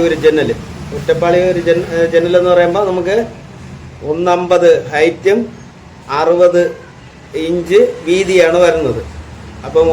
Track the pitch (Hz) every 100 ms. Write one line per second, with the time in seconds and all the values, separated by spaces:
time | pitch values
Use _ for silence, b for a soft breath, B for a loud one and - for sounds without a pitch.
0 | 170 151 156 151 123 113 - - - -
1 | - 151 170 180 185 180 170 170 180 165
2 | 165 165 175 180 180 175 175 190 202 185
3 | 175 214 - - - - - - - -
4 | 135 160 180 180 175 175 175 151 - 151
5 | 165 160 190 220 233 - - - - -
6 | - 143 160 175 180 175 175 - - -
7 | - - - 156 160 175 170 196 247 -
8 | 160 185 185 185 165 175 175 165 139 113
9 | - - - - - - 135 160 165